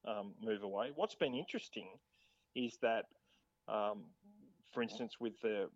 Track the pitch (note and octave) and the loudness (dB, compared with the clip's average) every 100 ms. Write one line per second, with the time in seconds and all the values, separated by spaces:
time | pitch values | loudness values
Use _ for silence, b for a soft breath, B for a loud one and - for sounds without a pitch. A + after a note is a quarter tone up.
0 | - G#2 G2+ F#2 A2 G#2 G2+ G2 B2 C#3+ | -2 -4 -4 -6 0 0 0 0 0 0
1 | G#3 - D3+ B2 F3 A#3 - - F#2+ F#2+ | -2 2 0 2 -2 -4 -4 -10 -10 -16
2 | _ b b b b C3 A#2+ - A#2 A2 | _ b b b b -2 -2 2 4 4
3 | - _ b b b _ - G#2+ G#2 G#2 | 0 _ b b b _ -2 2 2 0
4 | - - - - - - - B2+ A2+ G#2+ | -8 -20 -20 -20 -20 -20 -6 -2 -2 -2
5 | A#2 - A#2+ - A2+ G#2 F#2 | -6 -2 -4 0 2 2 0